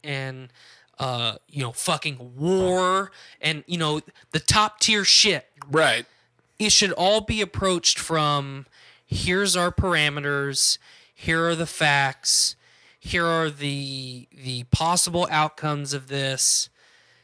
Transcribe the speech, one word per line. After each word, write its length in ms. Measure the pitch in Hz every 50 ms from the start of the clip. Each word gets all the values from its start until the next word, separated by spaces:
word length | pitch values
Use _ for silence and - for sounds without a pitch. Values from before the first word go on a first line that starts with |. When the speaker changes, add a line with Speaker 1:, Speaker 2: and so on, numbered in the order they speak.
Speaker 1:
and, 480 | - 147 143 135 135 135 131 131 131 123 _ _ - - - - _ _ _ -
uh, 380 | 135 131 123 120 120 117 104 - _ _
you 140 | - 143
know, 100 | 127 117
fucking 640 | 117 - - - 165 147 - 156 139 123 123 123 123
war 760 | 131 147 175 190 190 185 185 180 185 185 180 185 190 196 190 - - - - - _
and, 220 | - 156 156 147 -
you 100 | - 175 175
know, 220 | 160 151 151 156 - - _ - _ _
the 80 | - 160
top 400 | - - - 220 214 214 - -
tier 240 | - - 220 208 190
shit. 460 | - - - - 214 175 139 - _ _ _ - 143
Speaker 2:
Right. 360 | 139 160 160 135 113 117 120 - _ _ _ _ _ _ _ _ _ _
Speaker 1:
It 140 | 214 214
should 200 | 202 - 208 190
all 280 | 170 - 175 190 208 220
be 200 | 208 214 220 214
approached 580 | 202 180 - - 196 190 185 170 - - - -
from, 640 | - - 165 156 151 147 147 143 139 139 135 135 135 _ _ - - - - _ _
here's 500 | _ - 98 - 170 180 190 202 196 190
our 140 | 185 175 175
parameters, 1080 | 175 - - 190 175 156 151 147 143 147 143 147 143 143 139 139 135 - - - - - _ - - - - _ _
here 320 | _ - - 165 165 165
are 80 | 170 170
the 120 | 160 165
facts, 920 | 156 - - 165 147 143 139 139 135 131 - - - - - - - - _ _ _ _ _ _ - _ _
here 260 | _ - - 180 170
are 240 | 165 165 165 160 156
the, 800 | 147 143 147 143 139 139 139 135 135 131 131 127 127 123 - _
the 320 | _ 139 135 127 127 123 120
possible 640 | - - - 160 165 185 180 - 180 165 170 180 -
outcomes 640 | 165 151 151 151 - - - 151 147 147 143 135 139
of 140 | 139 131 131
this. 600 | 135 139 139 135 135 123 - - - - - - _ _ _ _ _ _ _ _ _ _